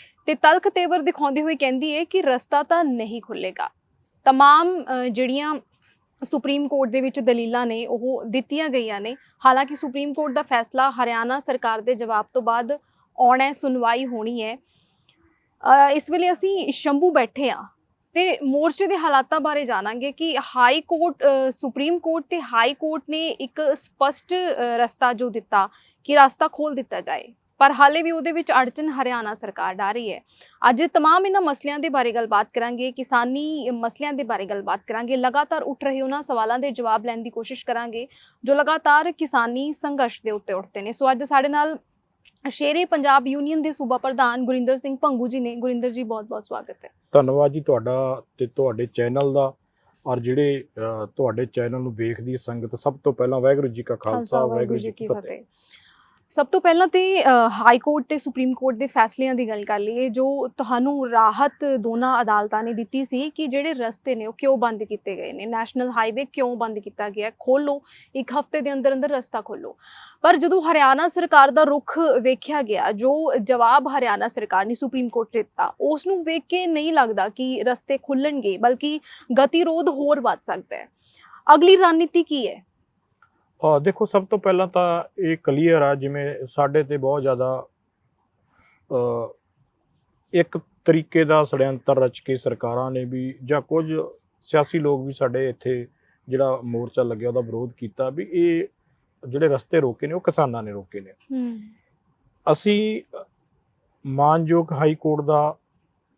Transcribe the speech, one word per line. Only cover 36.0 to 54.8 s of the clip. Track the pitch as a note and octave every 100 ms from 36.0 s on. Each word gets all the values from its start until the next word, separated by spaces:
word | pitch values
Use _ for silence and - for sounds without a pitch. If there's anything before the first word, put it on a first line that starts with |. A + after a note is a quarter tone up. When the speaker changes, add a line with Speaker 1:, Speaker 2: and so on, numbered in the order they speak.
Speaker 1:
ਉਹਨਾਂ | C4 C#4+
ਸਵਾਲਾਂ | C#4+ A#3+ A3 B3
ਦੇ | C#4
ਜਵਾਬ | A#3+ A#3 A3
ਲੈਣ | A#3 A3+
ਦੀ | A#3
ਕੋਸ਼ਿਸ਼ | A#3 A3 C4 -
ਕਰਾਂਗੇ | A#3 A#3+ A3 C4+ _ _ _
ਜੋ | A#3
ਲਗਾਤਾਰ | C#4+ D4 D#4 D4+ D4 E4
ਕਿਸਾਨੀ | - D#4 B3+ A#3 B3 C#4+
ਸੰਘਰਸ਼ | D4 D4 C#4+ A#3+ -
ਦੇ | A3
ਉੱਤੇ | G#3 -
ਉੱਠਦੇ | F#3+ F#3 G3+
ਨੇ। | G3+
ਸੋ | A#3 C4+
ਅੱਜ | B3+
ਸਾਡੇ | C#4 C#4+ C#4+
ਨਾਲ | D4 D4+ D#4 _ _ _ _ _ _ C#4
ਸ਼ੇਰੇ | - D4 D#4
ਪੰਜਾਬ | F4+ D#4+ C#4 C#4 C4
ਯੂਨੀਅਨ | C#4 C#4+ D#4+
ਦੇ | D4+
ਸੂਬਾ | D4 B3+ B3+
ਪ੍ਰਧਾਨ | C4 B3+ B3 A#3+
ਗੁਰਿੰਦਰ | B3 B3+ A#3+ C4
ਸਿੰਘ | C#4 C4+
ਭੰਗੂ | D4 B3+ B3
ਜੀ | B3+
ਨੇ। | A#3+ A#3+
ਗੁਰਿੰਦਰ | B3+ A#3+ B3
ਜੀ, | A#3
ਬਹੁਤ | A3 A3
ਬਹੁਤ | G#3+ A3
ਸਵਾਗਤ | - - - -
ਹੈ। | - _ _
Speaker 2:
ਧੰਨਵਾਦ | D3 C3 C#3 D3
ਜੀ | D3+
ਤੁਹਾਡਾ | D3 B2 A2+ B2+ C3 C3 - -
ਤੇ | B2
ਤੁਹਾਡੇ | - C3 A2 A#2+
ਚੈਨਲ | - A#2+ C3 C#3
ਦਾ, | C#3 C3+ - _ _ _ _ C3
ਔਰ | B2
ਜਿਹੜੇ, | A#2 C3 C#3+ C#3 - -
ਅ, | A2+ A2 G#2 -
ਤੁਹਾਡੇ | B2+ A2 B2
ਚੈਨਲ | - A#2+ B2+
ਨੂੰ | B2+
ਵੇਖਦੀ | A2 A2+ A2+ A#2+ B2+
ਸੰਗਤ, | - A#2+ A2
ਸਭ | A#2+ - C3+
ਤੋਂ | D3
ਪਹਿਲਾਂ | B2 B2+ C3
ਵਾਹਿਗੁਰੂ | C3 C#3 C3+
ਜੀ | A2+
ਕਾ | A#2 A2+
ਖਾਲਸਾ, | G#2+ A3+
Speaker 1:
ਖਾਲਸਾ, | A#3 - B3+
Speaker 2:
ਵਾਹਿਗੁਰੂ | A#3 G#3+
ਜੀ | A3+